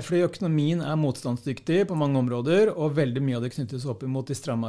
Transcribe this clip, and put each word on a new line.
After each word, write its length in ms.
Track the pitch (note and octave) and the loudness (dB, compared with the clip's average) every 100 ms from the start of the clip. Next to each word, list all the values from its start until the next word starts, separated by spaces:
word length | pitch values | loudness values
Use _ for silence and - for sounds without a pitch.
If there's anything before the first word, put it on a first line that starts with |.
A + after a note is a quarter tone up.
fordi 220 | C#3+ F3 E3+ | 2 2 0
økonomien 540 | - F3 D#3 D3 E3+ | 0 0 2 2 0
er 140 | C#3+ D#3 | 0 0
motstandsdyktig 840 | C#3+ B2 C3 A#2+ C#3 A#2 - F3+ F#3+ | 0 0 -4 -4 -4 -6 0 2 2
på 100 | D#3+ | 0
mange 220 | C#3+ C3+ | 2 2
områder, 540 | B2 A#2+ C3 F#3 G#3+ | 2 0 2 4 4
og 220 | F3 D3+ C#3+ | 2 0 2
veldig 260 | C3 C3 | 0 0
mye 140 | C#3 A#2+ | 0 0
av 80 | |
det 80 | A#2+ | -2
knyttes 320 | D3 B2+ C3 C3+ | -4 -6 -6 -6
opp 160 | A2 | -6
imot 240 | C3 C3+ C3+ | -4 -4 -4
de 80 | |
stramme 320 | C3+ C#3+ A#2 | -6 -4 -2